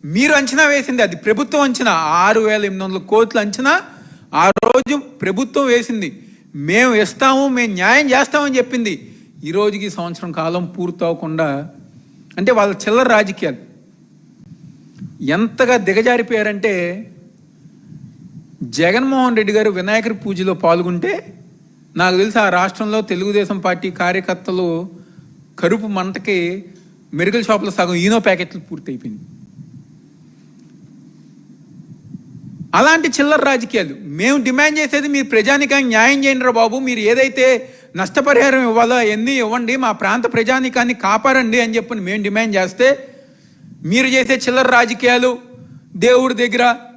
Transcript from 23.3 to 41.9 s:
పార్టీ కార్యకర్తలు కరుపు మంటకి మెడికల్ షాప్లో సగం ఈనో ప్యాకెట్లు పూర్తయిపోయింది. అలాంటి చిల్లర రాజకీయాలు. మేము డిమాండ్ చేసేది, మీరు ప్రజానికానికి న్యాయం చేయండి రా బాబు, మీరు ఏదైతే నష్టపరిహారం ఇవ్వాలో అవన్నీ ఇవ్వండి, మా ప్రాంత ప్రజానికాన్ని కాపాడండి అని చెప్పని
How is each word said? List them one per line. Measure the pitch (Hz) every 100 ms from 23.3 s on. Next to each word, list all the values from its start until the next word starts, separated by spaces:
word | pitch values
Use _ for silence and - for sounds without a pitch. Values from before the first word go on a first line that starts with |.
| 208 196 196
పార్టీ | 185 180 190
కార్యకర్తలు | 175 180 185 185 185 190 185 180 165 185 - - - - - - -
కరుపు | 175 214 214
మంటకి | 190 185 190 214 185 175 190 - - - - _
మెడికల్ | 147 180 233
షాప్లో | 220 214 202
సగం | 185 180
ఈనో | 175 190 226
ప్యాకెట్లు | 202 185 175 175
పూర్తయిపోయింది. | - 151 - 127 117 104 - - - - - - - - - _ - - - - - - - - - - - - - - - - - - - - - - - - -
అలాంటి | 180 277 330 320
చిల్లర | 240 285 302
రాజకీయాలు. | 277 262 233 226 160 135
మేము | 180 151 226 285
డిమాండ్ | 233 254 302 302
చేసేది, | 302 294 294
మీరు | 277
ప్రజానికానికి | 269 220 214 277 285 277 262
న్యాయం | 220 233 277
చేయండి | 269 262
రా | 254
బాబు, | 226 226 247
మీరు | 262 233
ఏదైతే | 214 247 269 269 262 247 254 - - 175
నష్టపరిహారం | 185 - 262 262 277 262
ఇవ్వాలో | 247 226 233 247
అవన్నీ | 220 214 233
ఇవ్వండి, | 269 214 240 233 262
మా | 247
ప్రాంత | 202 196 226 233
ప్రజానికాన్ని | 240 226 262 254 247 240
కాపాడండి | 240 196 220 269 254 233 240
అని | 233 226
చెప్పని | -